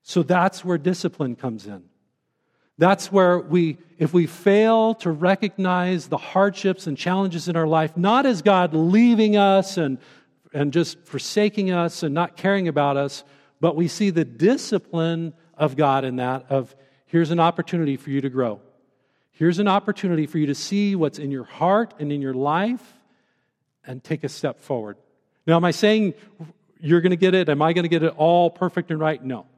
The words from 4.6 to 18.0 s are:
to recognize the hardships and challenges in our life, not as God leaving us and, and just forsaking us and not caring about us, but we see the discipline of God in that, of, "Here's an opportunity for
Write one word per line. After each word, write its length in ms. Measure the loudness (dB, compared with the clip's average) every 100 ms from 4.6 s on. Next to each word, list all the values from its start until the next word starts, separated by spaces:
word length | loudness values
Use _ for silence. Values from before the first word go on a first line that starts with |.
| 4 4 2
to 160 | 0 -4
recognize 960 | 0 0 0 -2 -2 -2 0 -2 -4 -4
the 80 |
hardships 720 | -8 -2 0 0 0 -4 -2 -6
and 100 | -6
challenges 520 | -4 -2 -2 -4 -4
in 80 | -2
our 100 | 0
life, 300 | 0 0 0
not 280 | 2 2
as 160 | 2 2
God 320 | 2 2 2
leaving 600 | 0 2 4 6 4 4
us 400 | 4 4 4 2
and, 220 | -2 -2 -4 -12 -20 _ _ _
and 180 | -4 0
just 340 | 0 -2 -8
forsaking 680 | _ -12 -4 0 0 0 -2
us 300 | -2 -2 -4
and 140 | -4
not 220 | -2 -4 -2
caring 320 | 0 0 0
about 260 | 0 0
us, 300 | 0 -4 -8 -20 _ _ _
but 160 | -2
we 140 | 0 -4
see 200 | 0 0
the 140 | 0
discipline 1080 | -4 0 2 2 -2 -6 _ -4 -4 -4 -8 -12 _ -4
of 180 | -2
God 300 | 0 0 2
in 100 | -2
that, 300 | -4 -4 -6 -4
of, 240 | -4 -4 _ _ _ _
"Here's 240 | 0 0
an 80 | 2
opportunity 560 | 2 0 -6 -4 -4
for 140 | -4